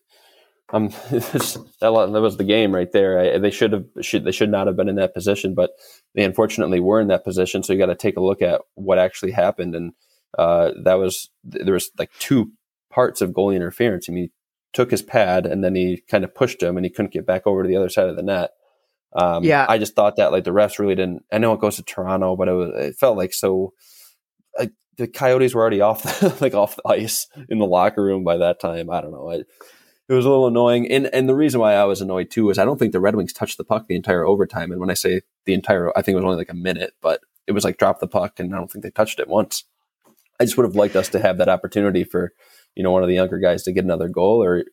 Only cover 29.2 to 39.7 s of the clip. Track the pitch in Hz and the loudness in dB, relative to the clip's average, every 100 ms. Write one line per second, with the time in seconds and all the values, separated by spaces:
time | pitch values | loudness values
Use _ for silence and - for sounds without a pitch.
29.2 | 76 85 - _ - _ _ _ - 127 | -10 -10 -10 _ -20 _ _ _ 0 2
30.2 | 127 135 127 117 120 120 117 135 135 131 | 4 4 4 4 4 4 2 0 0 0
31.2 | 131 135 151 120 107 101 101 95 95 92 | 2 2 2 2 2 4 2 0 -4 -4
32.2 | 87 113 107 92 110 143 113 92 98 107 | -4 0 2 2 2 2 0 2 2 0
33.2 | 85 - - - - 107 - 92 101 90 | -2 -6 -8 -8 -4 -4 -2 -4 0 0
34.2 | 82 101 95 90 85 90 92 90 92 92 | 2 2 0 -4 -8 -6 -4 -2 -2 -2
35.2 | - _ - 95 - 95 87 - 98 95 | -6 _ -2 0 2 0 0 0 0 0
36.2 | 95 87 90 87 90 85 92 - 80 80 | 0 -2 -6 -8 -6 -4 -8 -4 -2 -2
37.2 | _ _ - 107 95 - 98 - 95 101 | _ _ -4 -2 -2 0 0 0 -4 -4
38.2 | 87 - 90 95 87 101 90 - - - | -4 -8 -8 -8 -10 -12 -8 -4 -4 -4
39.2 | - 98 - - - | -2 -2 -2 -6 -12